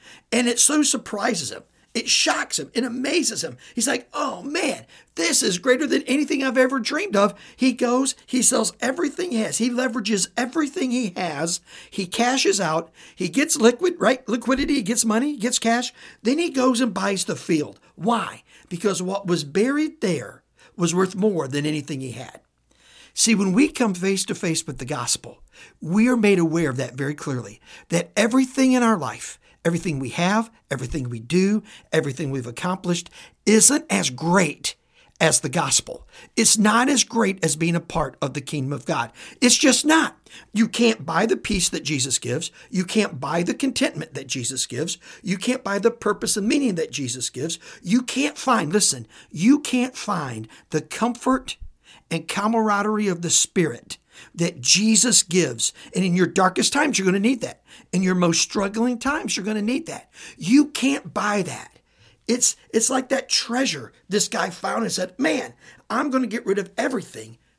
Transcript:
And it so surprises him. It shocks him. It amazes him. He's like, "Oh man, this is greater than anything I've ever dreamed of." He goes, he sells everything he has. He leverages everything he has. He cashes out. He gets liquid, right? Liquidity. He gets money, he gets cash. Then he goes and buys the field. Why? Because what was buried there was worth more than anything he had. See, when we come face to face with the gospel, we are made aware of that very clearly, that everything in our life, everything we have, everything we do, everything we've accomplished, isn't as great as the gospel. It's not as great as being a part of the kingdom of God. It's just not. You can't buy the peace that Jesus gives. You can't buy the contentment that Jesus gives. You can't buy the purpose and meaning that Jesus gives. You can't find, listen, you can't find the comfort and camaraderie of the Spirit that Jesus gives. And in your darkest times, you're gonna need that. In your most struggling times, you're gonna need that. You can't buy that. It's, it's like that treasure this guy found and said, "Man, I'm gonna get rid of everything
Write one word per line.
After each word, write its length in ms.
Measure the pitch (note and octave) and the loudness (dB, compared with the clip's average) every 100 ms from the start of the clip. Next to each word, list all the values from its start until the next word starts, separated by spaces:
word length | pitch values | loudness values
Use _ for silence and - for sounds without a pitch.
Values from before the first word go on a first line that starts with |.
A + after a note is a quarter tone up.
| - - _ | -20 -20 _
And 160 | A#3+ A#3+ | 0 0
it 120 | A#3 | 2
so 220 | - D4+ | 4 4
surprises 720 | C#4+ C4 - G#3 A#3 F#3 A#2+ | 2 0 -4 -4 -2 -2 -6
him. 100 | - - _ _ | -10 -16 _ _
It 160 | A3 A#3+ | -6 0
shocks 480 | - - - F#4 - | 2 2 0 -2 -6
him. 140 | - | -4
It 100 | B3 | -4
amazes 600 | B3+ A#3+ C#4 E4+ A3 G3+ | -4 -2 -2 0 0 -2
him. 140 | D#3+ B2 - | -6 -10 -12
He's 140 | - A3+ | -4 -2
like, 200 | - - | -2 -4
"Oh 300 | D4 C#4 F3 | -6 -6 -6
man, 420 | B3 E4 D4 - - - _ - | -6 -4 -2 -4 -10 -20 _ -4
this 260 | E4 - | 0 2
is 160 | A3+ F3+ | 0 0
greater 300 | C4 B3+ C#4+ | 2 2 2
than 160 | - | 0
anything 400 | - C#4 D4 C4+ | 2 0 0 0
I've 140 | C4 B3 | 0 2
ever 220 | B3+ C4+ | 2 2
dreamed 360 | A3 D4 G4+ G3 | -2 -4 0 2
of." 180 | G#3 - - - | 2 0 -16 0
He 180 | C4 | 0
goes, 420 | B3 A#3+ B3+ C4+ - - | 2 2 2 0 -4 -4
he 160 | B3+ | 0
sells 320 | - A#3+ G#3 - | 2 2 0 -4
everything 520 | A3+ C4+ D4+ - F4+ | -4 -2 -4 -4 -4
he 60 | A3+ | -2
has. 200 | G3 C#3+ | -2 -2
He 100 | B3 | -2
leverages 600 | A#3+ C4 A#3+ G3+ G3+ - - | 0 -2 -2 -2 0 -2 -4
everything 560 | B3+ D#4+ D4 F#4 C4 | -4 -2 -2 -2 -2
he 220 | A#3 G#3+ G#3 | -2 -2 -4
has. 460 | F3 C#3+ E3+ - - - - | -6 -4 -4 -4 -8 -20 -12
He 160 | - F#3 | -8 -4
cashes 540 | - A#3+ C4 - G3 | 0 0 2 2 2
out. 320 | E3+ D#3 - - - - | 0 -2 -4 -12 -18 -6
He 140 | E3 | -4
gets 280 | D3+ D#4 - | 0 0 4
liquid, 380 | A3+ A#3+ F4+ F4 | 4 6 0 2
right? 280 | G#3+ C4 - | 2 0 -2
Liquidity. 480 | A#3+ A#3+ C4 C4+ C#4+ | -4 0 0 0 0
He 60 | |
gets 220 | F#3 A#3 A3+ | 0 0 2
money, 260 | G#3+ D4 | 2 0
he 60 | C#4+ | -2
gets 220 | A#3 A#3 | -2 0
cash. 340 | A3+ A#3+ A#3+ - - - | 0 0 -2 -10 -20 -6
Then 180 | G#3+ D4 | 0 0
he 100 | E4+ | 0
goes 320 | C4 B3+ A#3+ | 2 2 2
and 120 | B3+ | 0
buys 320 | F3+ G3 F#3+ - | -2 -2 -2 -4
the 100 | D#3+ | -6
field. 440 | - E3 B2 - _ - | -2 -2 -2 -10 _ -6
Why? 480 | F#3 A#3 E3+ - - - - | -2 0 -2 -10 -20 -20 -12
Because 320 | F3 G#3 E3+ | -4 -2 -2
what 240 | F3+ G3 E3+ | -2 -4 -2
was 180 | E3+ | -2
buried 580 | D3 E3+ B3 D4 D#4 - | 0 0 2 2 -2 -2
there 420 | G3+ D3 G2+ - _ _ - - | -2 -2 -6 -16 _ _ -16 -4
was 180 | E3+ | 0
worth 220 | F3 F#3+ F#3 | 2 0 0
more 320 | G#3+ F3+ C3+ | 0 0 -2
than 180 | C#3+ D3+ | -2 -2
anything 360 | D3+ C3+ C#3 | -2 -4 -8
he 100 | C3 | -8
had. 300 | A2 A2+ - _ _ _ _ _ - - - | -12 -14 -18 _ _ _ _ _ -20 -10 0
See, 180 | - | 2
when 200 | G#3 G3 | 4 4
we 160 | F#3 D4 | 4 2
come 260 | - A#3+ F3+ | 2 -2 0
face 280 | F#3+ G3 - | -2 -2 -4
to 100 | F#3 | -4
face 320 | F3+ D#3 - | -2 -2 -4
with 100 | B2+ | -8
the 80 | B2+ | -8
gospel, 560 | C#3 A#2+ - - - - - - _ | -6 -4 -4 -6 -20 -20 -20 -20 _
we 260 | D#3 G3 A#3+ | -2 2 4
are 80 | B3 | 4
made 200 | G#3 F#3+ | 4 4
aware 320 | E3 E3 D3+ | 4 2 0
of 80 | B2+ | -2
that 160 | B2+ | -4
very 220 | C3 C#3 D3 | -6 -6 -6
clearly, 440 | D3 B2+ G#2 G#2 - - - | -6 -6 -6 -14 -20 -20 -4
that 220 | E3+ E3+ - | -2 -2 0
everything 580 | A3 B3+ B3+ - C4 | 2 2 2 2 4
in 100 | B3+ | 4
our 140 | A#3 G#3 | 4 2
life, 420 | B2+ A2 - - _ _ - | -2 -8 -12 -16 _ _ -2
everything 320 | E3+ F3+ C#3 | -2 -2 -4
we 120 | C3 | -4
have, 420 | C#3+ F3+ G#3+ A3+ _ - | -2 2 2 0 _ -10
everything 400 | C3+ C3 D3+ B2 | -8 -6 -6 -6
we 100 | A#2+ | -8
do, 440 | A#2+ F3 G3 G#3+ G#3 - _ | 0 2 4 2 -2 -14 _
everything 380 | D#3+ D3+ C3 C#3+ | -2 -2 -4 -4
we've 160 | C3+ A#2+ | -4 -6
accomplished, 640 | A#2+ F3+ F#3 F3+ F3 - - - _ - | -6 -4 -2 -2 -2 -4 -16 -20 _ 4
isn't 400 | G#3+ G#3 C#4+ - | 6 6 4 2
as 220 | G3 C#3+ | -2 -2
great 640 | B2+ E3 F#3+ D#3+ - - - _ _ _ - | -2 2 2 2 -2 -8 -10 _ _ _ 0
as 200 | D#3+ D3+ | 2 2
the 100 | C#3+ | 0
gospel. 580 | D#3+ C#3 - - - - - - - | -2 0 0 -2 -10 -18 -20 -6 0
It's 240 | A3 A3 | 4 4
not 300 | G#3 A3+ C4 | 4 4 4
as 140 | C4 | 2
great 400 | - A3+ G3+ F#3+ | 0 0 0 0
as 120 | E3 D3+ | -2 0
being 200 | E3 E3+ | 0 -2
a 40 | |
part 380 | E3+ E3+ C#3+ - | -2 -4 -4 -4
of 140 | C#3+ C3+ | -6 -6
the 60 | |
kingdom 300 | B2+ D3+ C3 | -6 -6 -4
of 140 | C#3 - | -6 -4
God. 260 | C#3 A#2+ - - - | -4 -6 -10 -20 0
It's 160 | A3+ - | 4 6
just 260 | C#4+ B3 | 6 4
not. 320 | D4 D#4+ B3+ - _ - - | 4 4 2 -4 _ -20 -6
You 140 | G#3 A3+ | 0 0
can't 400 | - A#3 A3 D3 | 2 2 2 -2
buy 180 | D#3+ A3 | 0 2
the 100 | - | 0
peace 340 | - F#3 F3+ | 0 -2 -2
that 140 | E3 | -4
Jesus 360 | D3+ D3 C3 - | -4 -2 -2 -4
gives. 320 | A#2+ B2+ - - - | -4 -4 -6 -12 -8
You 160 | F3+ F3 | -4 -2
can't 340 | A3 G3+ C3 | 0 0 -2
buy 220 | C#3+ E3 | -4 -2
the 140 | F3 - | -2 -2
contentment 580 | C4+ B3+ - - - | -4 -2 -2 -4 -10
that 140 | C#3 C3+ | -10 -10
Jesus 400 | C#3 A#2+ B2+ - | -8 -6 -6 -6
gives. 320 | B2 E3+ - - - | -6 -6 -8 -14 -10
You 140 | F#3 F#3 | -6 -4
can't 260 | - B3+ | -2 -2
buy 160 | G3 G3+ | -2 0
the 100 | A3 | 0
purpose 480 | A#3 G#3 G#3 A3+ G#3+ | 0 -2 -2 -2 -2
and 100 | G3+ | 0
meaning 280 | D4 C4+ F3 | 0 0 -2
that 160 | D#3 | -4
Jesus 400 | - B2+ B2 - | -6 -6 -6 -8
gives. 260 | B2 D#3 - - - | -6 -8 -8 -14 -12
You 220 | E3+ A#3+ | 0 0
can't 340 | B3 B3+ D4 - | 0 -2 -4 -2
find, 340 | C#4 A3+ D3+ | 0 0 2
listen, 360 | G3+ - B2+ A2+ - - | 0 0 -2 -8 -20 -14
you 280 | D3 G#3+ D4 | 0 4 4
can't 380 | - B3+ B3+ - | 2 -2 -2 -4
find 500 | - F3+ C#3 A2+ A2+ - _ | -6 -4 -4 -8 -12 -16 _
the 120 | D#3 | -6
comfort 760 | D3 - A#3 A#3+ B3+ C4 - - - - _ - - | -6 -2 -2 -2 0 0 -2 -12 -14 -18 _ -20 -8
and 160 | E3 D#3+ | -6 -4
camaraderie 800 | - G#3+ A3+ G#3+ G3+ G#3 G#3+ G#3 | -2 0 2 2 2 2 0 0
of 160 | E3+ | -2
the 80 | E3+ | 0
Spirit 640 | - - G3 D#3 A#2 - - _ - - - | 0 0 0 0 -2 -12 -18 _ -20 -12 -4
that 260 | E3+ - | -4 -2
Jesus 640 | B2 F#3 A3 G#3+ B3 F#3 | 2 4 4 4 4 4
gives. 500 | - F3+ D3 A2+ - - - F3+ | 4 2 2 0 -6 -6 -6 -2
And 100 | F#3 | 2
in 100 | F3+ | 2
your 120 | E3+ | 2
darkest 440 | F#3 F#3 F3+ A3 | 4 2 2 0
times, 280 | C#4 D4+ G3+ | 2 0 2
you're 60 | F#3+ | 2
gonna 140 | G3 | 2
need 220 | G#3+ C4 | 2 0
that. 220 | - - _ - - | -4 -12 _ -20 -6
In 120 | F3+ | 0
your 120 | F#3 F3+ | 2 4
most 260 | F3 E3 | 2 2
struggling 580 | - G#3+ G3 G#3+ B3 A#3+ | 0 -2 -2 0 0 0
times, 360 | C4+ D4+ A3 - | -2 -2 -4 -6
you're 100 | G3 | -4
gonna 180 | G#3+ | -2
need 240 | G#3 D4+ - | -2 -2 -4
that. 240 | C3+ - - - - | -12 -16 -20 -20 -8
You 300 | D#3+ C4+ D4 | 4 4 4
can't 440 | - C4+ C#4 D#3+ | 0 -2 -2 -4
buy 300 | G3+ G3+ G#3 | -4 -2 0
that. 300 | E3 A#2+ - _ _ _ _ _ - | -2 -8 -14 _ _ _ _ _ -4
It's, 320 | A#3+ - - _ | 0 0 -2 _
it's 160 | A3+ A#3 | 0 2
like 180 | C4 B3+ | 0 0
that 220 | C4 - | -2 0
treasure 640 | - - A#3+ C4 D3+ G#2+ _ - | -2 0 -2 -2 -4 -10 _ -4
this 180 | G3+ - | -2 0
guy 220 | E3 F#3+ | -2 -4
found 340 | - G3 G3 | -4 -4 -4
and 80 | G#3 | -2
said, 260 | F3 F#3 - | -4 -6 -2
"Man, 360 | D4+ D4 - - - - - | -2 0 -4 -12 -20 -20 -6
I'm 200 | A3+ D4+ | -2 0
gonna 180 | C4 A#3+ | 0 -2
get 180 | A3+ G#3 | -2 -2
rid 140 | G3 | -2
of 120 | F#3+ - | -2 -4
everything 600 | C#4 B3+ F3 A2+ A2 A#2 _ | -2 -4 -8 -14 -16 -18 _